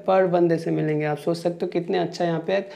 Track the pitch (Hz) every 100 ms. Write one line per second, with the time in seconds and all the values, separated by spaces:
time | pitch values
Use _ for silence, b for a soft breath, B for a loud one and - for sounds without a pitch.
0 | - 190 185 175 170 165 165 156 156 151
1 | 151 151 - 170 175 170 180 175 170 185
2 | 165 - 175 165 160 196 196